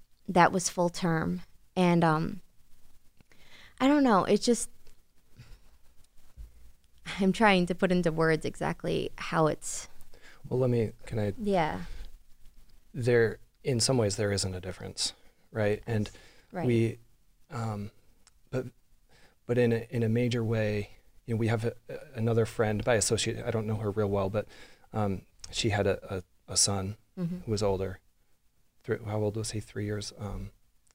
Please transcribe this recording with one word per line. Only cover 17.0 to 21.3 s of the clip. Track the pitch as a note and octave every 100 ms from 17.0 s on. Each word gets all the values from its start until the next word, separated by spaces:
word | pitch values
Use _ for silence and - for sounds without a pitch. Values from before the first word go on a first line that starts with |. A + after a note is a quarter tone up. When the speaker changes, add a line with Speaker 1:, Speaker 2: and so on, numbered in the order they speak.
| - _ _ _ -
Speaker 2:
um, | B2+ A2+ G#2 G2+ - - _ - _ _
but, | B2+ A#2 - _ _ _ _ - _ -
but | B2
in | A#2+
a, | A2+ -
in | A#2+
a | A2+
major | A2+ B2 A#2+
way, | A2 A2+ G#2+ G#2 G2+ - - -
you | -